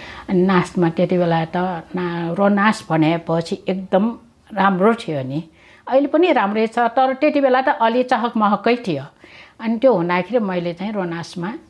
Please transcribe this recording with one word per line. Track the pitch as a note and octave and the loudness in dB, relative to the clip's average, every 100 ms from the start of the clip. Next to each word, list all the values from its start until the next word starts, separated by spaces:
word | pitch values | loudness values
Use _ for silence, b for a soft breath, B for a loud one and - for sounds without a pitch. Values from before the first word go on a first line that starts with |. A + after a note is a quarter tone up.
| B B B | B B B
अनि | F#3 | 0
नास्टमा | F#3 F#3 E3+ - E3 | 2 2 0 0 0
त्यति | E3 F3 F3+ | 0 0 0
बेला | E3+ E3 | 0 0
त | D#3+ F3+ F#3 E3+ - F3+ | -2 -4 -4 -6 -10 -8
ना-, | F3 E3+ E3+ | -6 -4 -4
रोनास | F3 G3+ G3+ G#3+ G#3+ - | 0 2 2 2 0 -2
भनेपछि | D#3+ D#3 E3 E3 E3 E3 G3 - | 2 2 0 -2 -2 -2 -6 -6
एकदम | F#3 F#3 F#3+ A3+ A3+ - _ - | -6 0 0 0 -4 -16 _ -12
राम्रो | G#3 F#3+ F3+ G#3 | 0 0 2 2
थियो | A3 - D3 | 0 -2 -6
नि, | B2+ C#3+ - b b b b | -4 -6 -8 b b b b
अहिले | C4 C#4+ | 0 2
पनि | D#4 F4+ | 2 4
राम्रै | B3+ G3 G#3+ A3 | 2 2 0 0
छ, | A#3+ | 0
तर | A#3 B3 C4 | 0 2 2
त्यति | C4 D4+ D4 | 2 2 4
बेला | C4+ B3+ | 2 2
त | C4+ | 2
अलि | - A3+ B3 | 2 2 2
चहकमहकै | B3+ A#3 A#3 A3+ G#3 G3+ A#3 A#3+ | 0 0 0 0 2 2 2 0
थियो। | G#3 C#3 C#3+ _ B B B B | -2 -6 -8 _ B B B B
अनि | A3+ A3+ | -4 2
त्यो | C4 | 4
हुँदाखेरि | G3 E3+ F3+ F3+ A#3+ | 4 2 -2 0 -2
मैले | G3 F3+ E3+ | 0 -2 -4
चाहिँ | E3+ G3+ | -6 -6
रोनासमा | G#3 F3 E3 D#3+ F3+ F3 D4 | -4 -4 -6 -10 -8 -8 -8